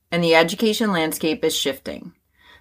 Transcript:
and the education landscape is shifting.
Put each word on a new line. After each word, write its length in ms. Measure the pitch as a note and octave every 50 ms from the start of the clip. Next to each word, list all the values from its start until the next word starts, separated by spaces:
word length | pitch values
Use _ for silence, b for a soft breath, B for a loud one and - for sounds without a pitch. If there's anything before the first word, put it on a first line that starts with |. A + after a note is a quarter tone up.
| _ _
and 120 | E3+ F3 E3+
the 100 | E3 D#3+
education 580 | E3 E3+ E3+ G#3 - A#3 G#3+ G#3+ - A#3 G#3
landscape 540 | F#3+ E3 D#3+ D#3 D#3 - - D#3+ D#3 D3+ -
is 100 | D#3+ D#3+
shifting. 580 | - - C#3 C3+ - - - D2 - - F3 - _ _ b b b b b b b